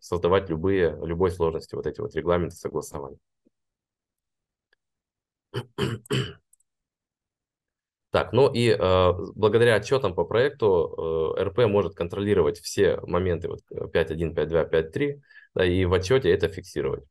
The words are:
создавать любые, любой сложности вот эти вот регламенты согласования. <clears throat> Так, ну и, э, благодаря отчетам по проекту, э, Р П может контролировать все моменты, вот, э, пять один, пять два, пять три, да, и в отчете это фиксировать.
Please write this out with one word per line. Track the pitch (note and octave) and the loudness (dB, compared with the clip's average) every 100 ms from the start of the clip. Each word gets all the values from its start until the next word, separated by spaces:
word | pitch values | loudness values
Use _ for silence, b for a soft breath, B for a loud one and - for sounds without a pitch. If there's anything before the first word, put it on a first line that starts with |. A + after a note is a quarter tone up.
создавать | - F2 F2 F#2+ F#2+ | -6 -2 2 2 0
любые, | D#2+ F#2+ G2 D#2+ D2+ | -2 0 2 0 -2
любой | E2 E2+ F2+ | -6 0 0
сложности | E2 E2 D#2+ - C#2 | 0 -2 -2 -10 -8
вот | D2 | -8
эти | - | -8
вот | - D#2 | -8 -6
регламенты | D#2+ F2 D#2+ - | -2 0 -2 -8
согласования. | - D2+ C#2+ D2+ C2+ C#2+ _ _ _ _ _ _ _ _ _ _ _ _ _ _ _ _ _ _ _ _ _ _ _ | -8 -8 -8 -12 -14 -16 _ _ _ _ _ _ _ _ _ _ _ _ _ _ _ _ _ _ _ _ _ _ _
<clears throat> | B2+ - - B2+ A2+ - C3 - - _ _ _ _ _ _ _ _ _ _ _ _ _ _ _ _ _ | -12 -10 -6 -6 -6 -4 -4 -4 -10 _ _ _ _ _ _ _ _ _ _ _ _ _ _ _ _ _
Так, | E2+ D2 | -2 2
ну | A#2 C#3 | 4 4
и, | A#2 A#2 | 4 2
э, | - F#2 F#2 F2+ F2+ F2+ - | 4 4 4 4 2 -4 0
благодаря | G#2+ A2+ A#2+ G#2 | 2 6 6 4
отчетам | - C3+ F#2+ F2+ | 2 0 0 -2
по | |
проекту, | E2+ A2 C#3+ - G#2+ E2+ - - E2 D#2+ D#2+ - | 0 2 0 2 2 2 0 -4 -4 -2 -2 -2
э, | |
Р | F#2+ | -4
П | B2 A2+ | 0 2
может | G2+ E2+ - | 2 0 -4
контролировать | E2+ F#2+ G2+ F#2+ D2 C#2+ | -6 -4 0 2 2 -2
все | - - F2+ - | -8 0 2 2
моменты, | - F2 F#2 E2 - | -2 -2 0 -2 -4
вот, | - _ | -10 _
э, | - - | -12 -4
пять | F2 D#2+ | -2 0
один, | D#2+ E2 | -2 -4
пять | D#2+ D2+ | -2 0
два, | E2 | 0
пять | D2 D#2+ D#2+ | 0 -2 -2
три, | - C#3+ C#3+ B B B | -4 -4 -6 B B B
да, | - F2+ | -2 0
и | F#2 | 2
в | F2+ | 2
отчете | F2+ F2+ C3 F2 | 0 2 2 4
это | F#2 E2 | 2 0
фиксировать. | - - D#2 C2+ C2+ - | -4 -10 -6 -4 -6 -10